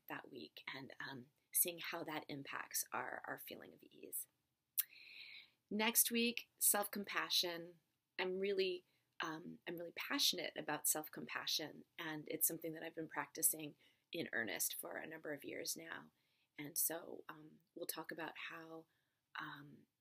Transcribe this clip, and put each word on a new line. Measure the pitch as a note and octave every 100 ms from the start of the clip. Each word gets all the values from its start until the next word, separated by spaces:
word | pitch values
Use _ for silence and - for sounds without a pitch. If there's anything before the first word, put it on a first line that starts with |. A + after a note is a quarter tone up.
| -
that | D3 -
week | B2+ - - - C3+
and, | C#3 - C3+
um, | C3+ B2 _ _
seeing | - F3+ E3+ -
how | E3+
that | D#3 D#3 -
impacts | C#3+ C#3 - - - -
our, | A#2 B2+ - -
our | C3+ -
feeling | - F#2
of | -
ease. | - - - - - _ _ _ _ - - - - - - - - _ _
Next | G#3 A3 A3+ -
week, | A#3 A#3 A#3 - -
self-compassion. | - G#3 G#3 G#3 G3 E3 D#3+ - F3 E3+ E3+ E3+ _ _ _ -
I'm | F#3 F#3
really, | G3 G3 F#3+ F3+ - _ _ -
um, | E3 D#3 D#3+ D#3+ -
I'm | E3+
really | E3+ -
passionate | - C#4+ - F3+ - -
about | D#3 D3 -
self-compassion, | D#3 D#3 - D3+ C3+ C#3+ - D3+ D#3 - -
and | E3 D#3 -
it's | D#3+ -
something | E3 E3
that | D#3+ E3
I've | E3
been | D#3+
practicing | - C#3+ - D#3+ D#3 D3+ - - _ _
in | E3+ C#3
earnest | A#2 A2 E2 - -
for | E3+ -
a | D#3
number | D#3+ D#3+
of | D3
years | - - - D#3+
now. | E3 D3+ D#3 _ _ _ _ -
And | D3 E3
so, | - E3 - - -
um, | D#3 D3+ D#3 _ -
we'll | E3
talk | - D#3+
about | E3 D#3+ - -
how, | E3 D#3+ E3 D#3+ _ _ _ _ -
um, | D#3 D3 D3 - - _